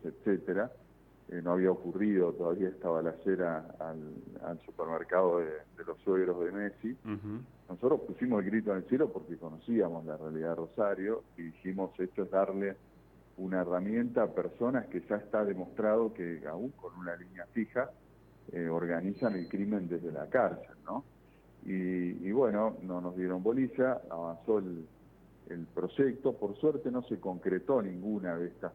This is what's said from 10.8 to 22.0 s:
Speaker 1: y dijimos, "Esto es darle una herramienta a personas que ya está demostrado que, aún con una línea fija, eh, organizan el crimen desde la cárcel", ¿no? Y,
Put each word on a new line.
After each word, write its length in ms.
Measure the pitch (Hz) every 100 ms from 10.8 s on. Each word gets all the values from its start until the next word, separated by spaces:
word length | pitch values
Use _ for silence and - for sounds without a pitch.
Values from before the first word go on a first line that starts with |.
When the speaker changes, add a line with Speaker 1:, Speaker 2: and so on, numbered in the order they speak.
| 104 95 98 113 - -
Speaker 1:
y 60 |
dijimos, 540 | 82 80 92 95 92 -
"Esto 220 | 92 -
es 80 | 92
darle 440 | 95 98 98 98 95 - - - - - -
una 240 | 92 92
herramienta 640 | 87 90 98 113 120 120
a 40 | 107
personas 600 | - 95 - 120 131 110
que 120 | 90 -
ya 80 | 104
está 300 | - 110 104
demostrado 680 | 92 87 - 107 110 113
que, 320 | 107 87 80 71
aún 260 | 82 123
con 220 | - 87 85
una 160 | 87 87
línea 300 | 90 92 87
fija, 380 | 120 107 123 139 - - - - - -
eh, 160 | 87 82
organizan 680 | 82 85 85 92 101 120 95
el 120 | 85
crimen 400 | 98 101 104 87
desde 240 | 85 85
la 160 | 78 73
cárcel", 480 | 131 104 87 - -
¿no? 220 | - 110 - - - - - - -
Y, 640 | 95 92 90